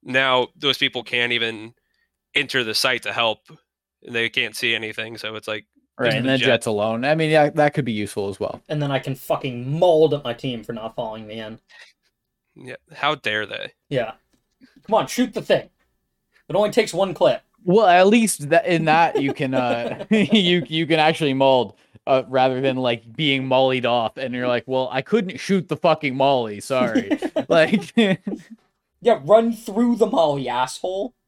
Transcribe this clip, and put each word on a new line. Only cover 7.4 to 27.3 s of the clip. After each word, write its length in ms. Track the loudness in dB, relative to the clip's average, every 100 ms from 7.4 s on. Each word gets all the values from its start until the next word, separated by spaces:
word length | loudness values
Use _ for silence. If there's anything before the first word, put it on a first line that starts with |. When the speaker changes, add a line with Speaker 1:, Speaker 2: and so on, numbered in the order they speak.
| 2
Speaker 2:
that 220 | 2 0
could 120 | 0 -4
be 60 |
useful 360 | -4 -6 -4 -6
as 100 | -4
well. 220 | -8 -8 _
Speaker 3:
And 140 | -6
then 80 | -2
I 80 | -4
can 160 | -4
fucking 640 | -10 -4 -4 -4 -8 -6 2
mold 340 | 4 6 4
at 100 | 2
my 100 | -6
team 280 | -6 -6 -8
for 100 | -10
not 200 | -10 -10
following 320 | -8 -10 -10 -14
me 140 | -12
in. 180 | -12 -14 _ -20 -20 _ _ _ _ _ _
Speaker 1:
Yeah, 220 | -20 -18 -18 _
how 200 | -6 -4
dare 320 | -2 -2 -4 -4
they? 260 | -10 -12 _ _
Speaker 3:
Yeah. 240 | -4 -4 -8 _ _ _ _ _ _
Come 100 | -2
on, 120 | 0 0
shoot 260 | -2 -2
the 80 | -4
thing. 280 | 0 0 0 _ _ _ _ _ _ _ _
It 60 | 0
only 140 | 0
takes 220 | 2 0
one 200 | 0 -2
clip. 280 | 2 2 0 _ _
Speaker 2:
Well, 220 | 2 4 6
at 200 | 6 8
least 440 | 6 4 -2 2
that, 160 | 2 2
in 180 | 0
that 360 | 4 4 4 2
you 120 | -2
can, 200 | -2 -2
uh, 500 | 0 0 -2 -4 -8 0
Speaker 3:
<laughs> 0 |
Speaker 2:
<laughs> 40 |
you, 540 | 0 4 2 4 0 0
you 180 | -4 0
can 140 | 2
actually 340 | 2 2 0
mold, 400 | 2 4 4 0 -8 _ -14 0
uh, 160 | 0 2
rather 320 | 0 2 2
than, 160 | -2 0
like, 400 | -2 -2 -6 -4
being 300 | -2 0 2
mollied 380 | 2 2 2 0
off, 300 | 0 -2 -4
and 160 | -8
you're 120 | -4 -2
like, 180 | -2 -2
"Well, 220 | -4 -2
I 100 | -4
couldn't 360 | 0 -2 -2 -8
shoot 280 | -2 -2 -2
the 80 | -2
fucking 380 | 2 2 -2 0
molly, 440 | 2 2 0 -8
sorry." 580 | -4 0 0 0 -2 -4
Speaker 3:
<laughs> 240 | -4